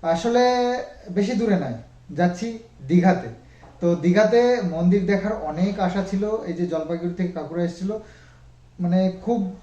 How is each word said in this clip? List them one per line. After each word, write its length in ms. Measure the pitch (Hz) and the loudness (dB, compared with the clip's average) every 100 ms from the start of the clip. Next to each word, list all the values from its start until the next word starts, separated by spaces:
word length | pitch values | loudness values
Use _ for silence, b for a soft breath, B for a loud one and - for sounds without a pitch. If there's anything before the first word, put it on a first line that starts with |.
আসলে 720 | 170 170 233 240 247 247 247 247 - - - | 0 0 2 4 4 4 0 -2 -6 -14 -6
বেশি 220 | 180 202 | -2 0
দূরে 220 | 220 220 180 | 0 2 0
নয়, 220 | 135 117 - - - | 0 -8 -12 -20 -12
যাচ্ছি 480 | 143 175 175 226 226 - - 135 | 0 0 0 -8 -10 -16 -18 2
দীঘাতে। 400 | 175 180 175 120 - B B B - | 4 4 2 -4 -14 B B B -4
তো 140 | 175 170 | 0 2
দীঘাতে 640 | 165 185 214 233 240 247 180 | 2 4 4 4 4 2 -2
মন্দির 340 | 160 180 202 185 | 0 2 2 2
দেখার 280 | 196 208 220 | 0 -2 -4
অনেক 360 | 156 156 202 202 | -6 -2 -2 0
আশা 240 | 185 196 185 | -2 -2 -2
ছিল, 200 | 190 208 220 - | -2 -2 -4 -6
এই 80 | |
যে 140 | 165 175 | -4 -2
জলপাইগুড়ি 460 | 160 160 170 175 | -2 -4 -4 -4
থেকে 180 | 175 180 | -4 -4
কাকুরা 320 | 165 143 170 | -4 -6 -4
এসেছিল, 360 | 175 170 190 214 B B B B B - - - | -4 -4 -6 -6 B B B B B -20 -20 -4
মানে 320 | 175 180 190 185 | 0 2 2 -2
খুব 340 | - 233 190 - | -2 -2 -2 -8